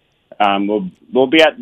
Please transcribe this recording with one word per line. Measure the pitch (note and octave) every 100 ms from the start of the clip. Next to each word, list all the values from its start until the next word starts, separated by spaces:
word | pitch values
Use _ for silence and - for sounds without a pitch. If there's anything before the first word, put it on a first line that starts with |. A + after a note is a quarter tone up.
| _ _ _ -
Um, | G2+ G2+ G2+
we'll, | G#2 F#2 - _
we'll | A#2+ C3
be | D#3+
at | D#3 B2+